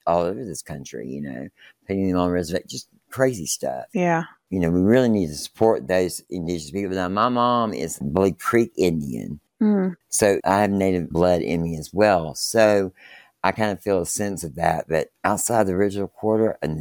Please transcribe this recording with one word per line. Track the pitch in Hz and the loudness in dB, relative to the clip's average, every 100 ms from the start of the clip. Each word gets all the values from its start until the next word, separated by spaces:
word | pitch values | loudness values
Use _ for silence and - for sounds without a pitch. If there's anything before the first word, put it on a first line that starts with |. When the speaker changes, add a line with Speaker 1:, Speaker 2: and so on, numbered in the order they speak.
| - | -2
Speaker 1:
all | 85 | 0
over | 87 110 | 0 -4
this | 113 78 | -8 -12
country, | - 73 67 60 64 | -12 -14 -12 -12 -10
you | 69 | -10
know, | 71 62 73 - - _ - | -10 -12 -14 -18 -20 _ -6
putting | 98 95 | -2 0
them | 90 | 0
on | 90 | 0
reservation, | 87 80 90 - | 0 -2 -6 -6
just | - - _ _ | -12 -14 _ _
crazy | - 131 110 73 | -2 0 0 -6
stuff. | - 65 64 - | -6 -6 -6 -6
Speaker 2:
Yeah. | - 175 165 170 - _ | -2 0 0 -4 -14 _
Speaker 1:
You | 190 | -2
know, | 85 | 2
we | 87 | 4
really | 98 123 123 | 6 6 4
need | 107 80 | 2 0
to | |
support | 73 - - 110 101 67 | -6 -14 2 2 2 0
those | 92 90 - - | 0 0 -4 -10
indigenous | 90 82 87 73 | -8 -4 -6 -6
people. | 95 98 92 | -6 -4 -4
Now, | 90 | -2
my | 101 120 | 0 0
mom | 123 120 120 110 | 0 0 2 0
is | 65 80 - | -2 -6 -6
Blue | 71 87 95 | -2 2 2
Creek | - - 117 113 - | 2 0 2 2 0
Indian. | 90 80 71 58 50 76 _ _ | 0 0 -4 -8 -10 -12 _ _
Speaker 2:
Mm. | 214 202 185 175 _ | 2 2 0 -6 _
Speaker 1:
So | - 104 95 | 0 2 2
I | - 98 | 2 2
have | 104 | 4
native | 98 95 90 80 | 2 2 0 0
blood | 82 90 85 | 2 4 4
in | - 85 | 0 -2
me | 82 80 | -2 -6
as | 76 | -6
well. | 90 107 90 80 | 2 4 4 0
So | - - 113 107 104 95 - - - - _ | -6 -2 4 4 4 0 -6 -20 -20 -20 _
I | 95 | -4
kind | 107 107 | 0 -2
of | 95 | -2
feel | 104 95 | -2 0
a | 85 | -2
sense | - 101 85 | -4 -6 -6
of | 82 | -10
that. | 82 82 80 - | -2 0 0 -2
But | 80 69 _ | -2 -2 _
outside | 95 101 - 117 98 | -2 0 0 2 2
the | |
original | 92 101 101 95 | 2 0 0 -8
quarter | - 107 110 110 - | -4 0 2 0 -2
and | 76 78 | -4 -4